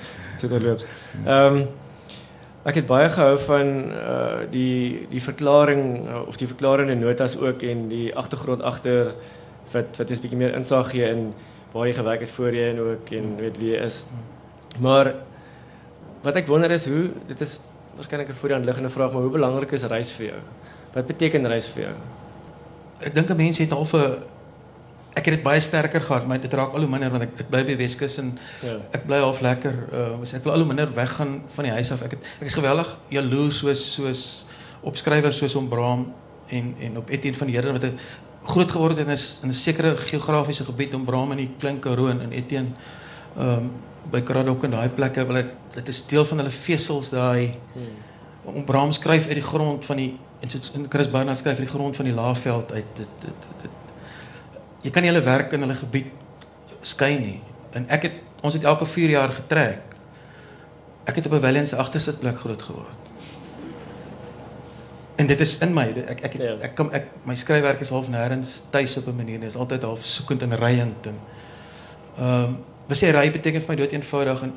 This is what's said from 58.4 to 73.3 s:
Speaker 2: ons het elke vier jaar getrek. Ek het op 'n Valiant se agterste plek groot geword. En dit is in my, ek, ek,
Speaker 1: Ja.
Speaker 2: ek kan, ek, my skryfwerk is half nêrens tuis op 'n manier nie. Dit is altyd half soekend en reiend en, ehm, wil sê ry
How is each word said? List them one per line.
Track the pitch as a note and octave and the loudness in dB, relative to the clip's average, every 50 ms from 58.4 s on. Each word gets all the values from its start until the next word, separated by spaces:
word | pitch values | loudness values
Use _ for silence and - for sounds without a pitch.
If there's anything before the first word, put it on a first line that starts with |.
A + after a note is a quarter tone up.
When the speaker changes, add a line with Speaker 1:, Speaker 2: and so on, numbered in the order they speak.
| - | -2
Speaker 2:
ons | D3 D3 | -2 0
het | D#3+ D3+ | 4 4
elke | D3 D#3 D3+ D#3+ | 4 4 4 2
vier | D#3 - - E3+ D#3+ | 0 2 2 4 6
jaar | D3+ C#3+ C3+ C3 A#2+ | 6 6 4 4 0
getrek. | - - - D#3+ D#3 C#3+ A2 G2 G#2+ - - - - - - - - - - - - - - - - - - - - - - - - - | -4 -4 0 2 4 4 2 0 -4 -10 -16 -20 -20 -20 -20 -20 -20 -20 -20 -20 -20 -20 -20 -20 -20 -20 -20 -20 -20 -20 -20 -20 -10 -8
Ek | - B2+ | -4 -4
het | - D#3 | -2 0
op | D3 D3+ | 2 2
'n | D3 | 4
Valiant | B2+ C3 C3 C#3+ D3 - | 4 4 4 4 2 0
se | - | 0
agterste | A#2+ B2+ B2+ - D#3 D#3 - D3 - | -2 -2 -2 -2 -2 -4 -4 -4 -2
plek | - B2+ A#2 - | -2 -2 -2 -2
groot | - A#2+ A2 G#2+ - | -4 -6 -8 -8 -8
geword. | - - - - - - - - - - - - - - - - - - - - - - - - - - - - - - - - - - - - - - - - - - - - - - - - - - | -12 -12 -12 -12 -14 -16 -18 -18 -20 -18 -18 -18 -18 -18 -18 -18 -16 -16 -14 -14 -14 -14 -14 -16 -16 -16 -16 -16 -16 -16 -16 -16 -16 -16 -16 -18 -16 -16 -16 -18 -18 -18 -18 -18 -18 -20 -20 -20 -8 0
En | - D3+ | 2 6
dit | C3+ C#3+ C#3+ | 6 6 6
is | D#3+ D#3 - - E3 | 6 4 4 2 2
in | F3 F3 | 2 4
my, | D#3 C3 A2 A2 B2+ B2 | 4 2 2 0 -2 -6
ek, | - B2 B2 - D3+ | -6 -8 -6 -6 -8
ek, | - | -6
Speaker 1:
Ja. | - C3 A#2 A2 G#2+ | -4 -4 -4 -4 -4
Speaker 2:
ek | B2 B2 - | -6 -6 -2
kan, | - D#3 D3 - | -2 -2 0 0
ek, | C#3+ - - - - - | -4 -6 -6 -12 -12 -10
my | C3 B2+ | -8 -8
skryfwerk | B2 - - D#3 D3 C#3+ C#3 C3+ C3 | -6 0 2 2 4 4 4 2 0
is | C#3 - | -2 -2
half | C3 B2+ C3 B2 A#2+ | -2 -2 -2 -2 -2
nêrens | A#2 A#2 B2 C3 C3 B2+ B2+ - - - - | -2 0 0 -2 -2 -4 -6 -10 -14 -10 0
tuis | - C#3+ C#3 B2 - C#3 | 0 2 2 2 -2 -4
op | B2+ C3 | -4 -4
'n | B2 | -6
manier | B2 A#2 A2+ A2+ A2+ | -6 -6 -6 -6 -8
nie. | A2+ A2 | -8 -8
Dit | G#2 | -6
is | |
altyd | A#2+ B2+ B2+ C3+ B2 A#2 | -6 -4 -4 -2 -4 -2
half | A2+ A2+ A2+ - | -4 -6 -6 -6
soekend | - - - - - C#3 B2+ B2+ | -6 -6 -6 -4 -4 -2 -2 0
en | B2 A#2 | 0 0
reiend | A2 A2+ A#2+ B2 B2 A#2+ A#2 G#2+ - - | 2 4 4 4 4 2 0 -4 -6 -10
en, | A2 G#2+ G#2+ - - - - - - - - - - - - - - - - - - - - | -10 -12 -12 -14 -16 -18 -20 -20 -20 -20 -20 -20 -20 -20 -20 -20 -20 -20 -20 -20 -18 -8 -2
ehm, | B2 B2 B2+ B2 B2 A#2+ B2+ B2+ - - - - - | 0 2 4 4 2 2 -2 -4 -8 -14 -20 -20 -6
wil | - C#3+ | -2 0
sê | D3 - F3 D3+ | 4 6 6 8
ry | D3 C#3+ D3+ | 8 6 6